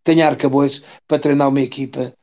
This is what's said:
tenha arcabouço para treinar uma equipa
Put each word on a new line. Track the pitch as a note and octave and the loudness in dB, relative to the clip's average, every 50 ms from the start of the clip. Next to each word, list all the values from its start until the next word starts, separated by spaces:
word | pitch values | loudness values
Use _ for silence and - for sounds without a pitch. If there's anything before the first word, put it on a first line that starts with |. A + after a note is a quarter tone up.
| - | -2
tenha | E3 D#3+ E3 D#3 | 2 2 4 4
arcabouço | D3+ C#3 - D3 C3+ C3 C#3 C#3+ C3+ - - - - - - _ | 2 2 0 -2 0 2 2 0 0 -2 -8 -14 -20 -20 -20 _
para | - D3+ D3 | -4 -2 -2
treinar | - D3 C#3 C#3+ C#3 C#3 | 0 0 0 2 2 2
uma | C3+ C#3 | 0 0
equipa | C3 B2+ - C3+ C3+ B2+ - C3+ B2+ B2+ - _ | -2 -4 -6 -8 -10 -8 -8 -8 -10 -10 -12 _